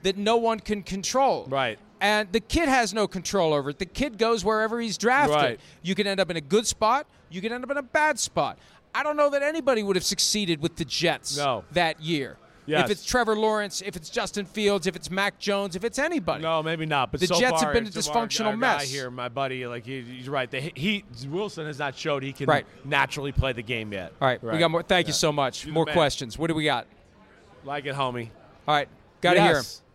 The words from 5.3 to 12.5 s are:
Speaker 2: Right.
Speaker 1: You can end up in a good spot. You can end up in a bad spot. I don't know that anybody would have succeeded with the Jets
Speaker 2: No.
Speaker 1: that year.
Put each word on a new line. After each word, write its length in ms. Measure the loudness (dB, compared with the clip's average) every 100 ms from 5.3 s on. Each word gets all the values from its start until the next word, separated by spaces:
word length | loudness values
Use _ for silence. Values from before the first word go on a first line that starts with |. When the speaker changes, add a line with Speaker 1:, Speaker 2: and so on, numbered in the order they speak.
| 4
Speaker 2:
Right. 240 | 2 0 -14 -10
Speaker 1:
You 120 | -4
can 120 | 0 0
end 140 | 0
up 100 | 0
in 60 | -2
a 40 |
good 260 | 2 2 2
spot. 400 | 0 2 2 -2 _ _
You 120 | -8
can 100 | -6
end 100 | -6
up 60 | -4
in 60 | -6
a 60 |
bad 360 | -2 2 2 0
spot. 400 | -2 -2 -2 -4 -20 -20 _
I 80 | -4
don't 140 | -2 2
know 100 | 2
that 120 | 2
anybody 400 | 0 0 0 0
would 140 | 2 0
have 80 |
succeeded 580 | 0 0 0 2 0 0
with 140 | -2 -4
the 80 | -6
Jets 500 | 0 0 0 -4 -2
Speaker 2:
No. 280 | -2 -2 -2
Speaker 1:
that 280 | 0 0 -2
year. 360 | -4 -4 -4 -10 -20